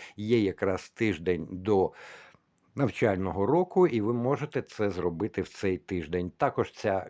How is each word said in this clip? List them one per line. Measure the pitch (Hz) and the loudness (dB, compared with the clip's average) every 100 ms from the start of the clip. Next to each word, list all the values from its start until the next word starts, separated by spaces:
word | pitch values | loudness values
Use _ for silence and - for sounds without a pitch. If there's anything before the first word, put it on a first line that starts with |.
| - - | -8 -10
є | 104 120 | 2 2
якраз | 101 - 98 92 - | 2 0 -2 -2 -6
тиждень | - 113 82 85 87 80 | -2 0 0 0 -2 -4
до | 90 92 101 90 - - - - - _ _ _ - | -6 2 2 2 -2 -18 -20 -20 -20 _ _ _ -2
навчального | 131 - 120 95 95 85 98 | -2 2 0 2 -2 0 2
року, | 156 185 185 180 | 2 2 4 4
і | 117 | 4
ви | 104 | 0
можете | 120 120 143 143 135 | 0 0 -2 -2 -6
це | - - 104 | -6 -2 -2
зробити | 90 87 82 104 - | 0 -2 -2 -4 -4
в | 90 | -6
цей | - 98 92 | -4 -2 -2
тиждень. | - 92 76 90 90 - | -2 -6 -2 -4 -4 0
Також | 143 - 110 | -2 0 -4
ця | - 110 95 - | -2 0 0 -2